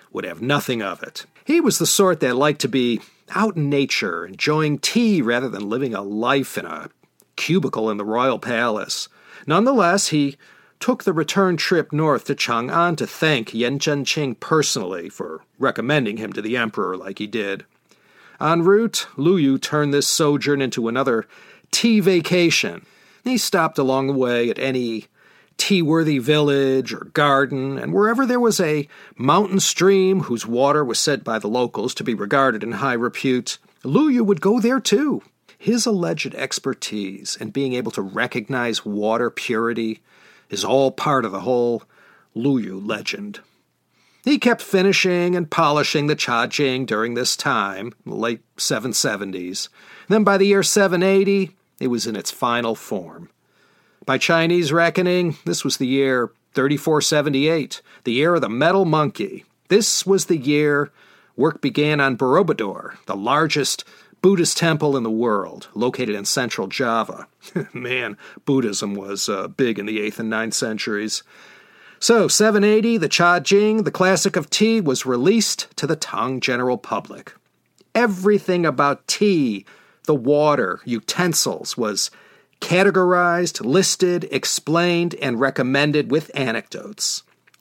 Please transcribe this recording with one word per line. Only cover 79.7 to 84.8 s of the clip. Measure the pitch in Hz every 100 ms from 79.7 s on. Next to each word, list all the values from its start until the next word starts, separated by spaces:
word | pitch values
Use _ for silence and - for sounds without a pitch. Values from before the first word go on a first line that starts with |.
| - _ _
the | - 147
water, | 123 147 151 143 95 90 -
utensils, | 113 - - 180 160 135 87 - -
was | 110 95 - - - _ _ -
categorized, | - 175 202 185 180 180 175 170 175 -
listed, | 117 180 185 - 180 175 -
explained, | 135 - - - 165